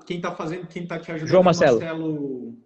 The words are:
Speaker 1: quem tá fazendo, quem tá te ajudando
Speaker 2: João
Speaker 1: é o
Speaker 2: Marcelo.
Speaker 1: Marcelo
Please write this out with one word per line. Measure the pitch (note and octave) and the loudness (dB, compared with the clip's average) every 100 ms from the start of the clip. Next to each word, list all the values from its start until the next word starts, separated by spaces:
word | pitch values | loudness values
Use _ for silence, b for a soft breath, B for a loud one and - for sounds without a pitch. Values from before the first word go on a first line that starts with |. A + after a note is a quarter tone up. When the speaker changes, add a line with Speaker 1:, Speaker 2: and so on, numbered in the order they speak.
| - | -10
Speaker 1:
quem | F3 | -6
tá | F3+ | -6
fazendo, | - D#3+ F3+ E3+ | -6 -8 -8 -10
quem | F3+ F3 | -10 -8
tá | E3 | -10
te | - | -8
ajudando | D#3+ D3+ | -8 2
Speaker 2:
João | F3+ | 6
Speaker 1:
é | |
o | |
Speaker 2:
Marcelo. | F3+ E3+ D#3 A2+ | 6 6 6 4
Speaker 1:
Marcelo | E3 D#3+ D#3+ D3+ C#3 B2+ A#2 A#2 | 0 -6 -4 -4 -6 -8 -12 -16